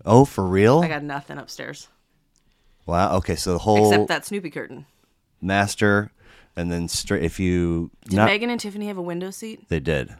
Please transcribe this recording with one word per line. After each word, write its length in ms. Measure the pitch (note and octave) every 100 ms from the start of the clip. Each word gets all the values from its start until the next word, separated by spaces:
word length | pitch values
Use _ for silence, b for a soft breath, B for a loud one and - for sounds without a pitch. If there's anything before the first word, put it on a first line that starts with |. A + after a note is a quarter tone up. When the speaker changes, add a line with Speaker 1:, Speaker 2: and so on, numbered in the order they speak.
| -
Speaker 1:
Oh, 200 | A#2 C#3
for 180 | -
real? 360 | F#2 F#2+ G#2+ D3+
Speaker 2:
I 40 | E3+
got 160 | D3
nothing 340 | D3 C#3+ - C#3+
upstairs. 500 | - - B2+ D3 - _ _ _ _ _ _ _ _ _ -
Speaker 1:
Wow. 300 | E2+ G2 F#2
Okay, 180 | F#2+ F2
so 180 | F#2+
the 60 | E2+
whole 320 | G#2+ G#2 G#2+
Speaker 2:
Except 160 | G#2 G#2
that 180 | D#3 -
Snoopy 240 | G3+ E3
curtain. 380 | C#3 - C3 C#3+ _ _ _ _ _
Speaker 1:
master, 720 | F2 G2 G2+ - G#2 G2+ G#2 _ b b b b
and 160 | F2
then 160 | F2 E2+
straight, 340 | - - G2+
if 160 | E2+ -
you 520 | F#2 F2+ E2+ E2 E2+ _ -
Speaker 2:
Did 100 | F#2+
Speaker 1:
not 100 | A2
Speaker 2:
Megan 240 | G#3 A#3+
and 100 | A#3
Tiffany 280 | G#3 G3+ G#3
have 100 | F#3+
a 60 |
window 260 | F3 E3+ F#3+
seat? 400 | - A3 A3 -
Speaker 1:
They 100 | D#2+
did. 360 | E2+ D2 A#1